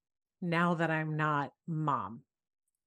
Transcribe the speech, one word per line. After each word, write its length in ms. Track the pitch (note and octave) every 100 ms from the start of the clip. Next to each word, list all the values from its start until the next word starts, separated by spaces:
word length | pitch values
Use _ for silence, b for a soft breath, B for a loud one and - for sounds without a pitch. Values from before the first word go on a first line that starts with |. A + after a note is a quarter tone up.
| _ _ _ -
now 360 | F3+ E3 F3 E3
that 140 | E3
I'm 260 | D#3 D#3 D3+
not 360 | D#3 D3 C#3 - -
mom?" 540 | D#3 D3+ B2+ G2 A#2 - _ _ _ _ _